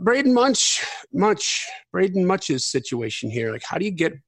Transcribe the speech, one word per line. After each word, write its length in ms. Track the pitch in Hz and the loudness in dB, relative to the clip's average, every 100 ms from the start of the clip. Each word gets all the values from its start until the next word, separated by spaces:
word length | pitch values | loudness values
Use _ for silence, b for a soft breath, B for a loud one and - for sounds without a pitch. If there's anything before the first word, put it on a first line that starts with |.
Braden 320 | 185 254 285 | 2 4 4
Munch, 520 | 247 262 247 - - B B - | 6 4 4 2 0 B B -6
Munch, 540 | - 208 202 - - - B _ | 0 2 2 0 -4 -6 B _
Braden 340 | 180 190 190 180 | 0 2 2 2
Munch's 380 | 190 - 131 | 0 0 -2
situation 640 | - 131 - 120 113 - 113 | 0 -4 -2 -4 -4 -6 -6
here. 200 | 117 113 | -4 -4
Like, 140 | 110 | -6
how 140 | - 165 | -6 -4
do 60 | |
you 60 | 208 | -2
get 220 | 175 165 135 | 0 -2 -2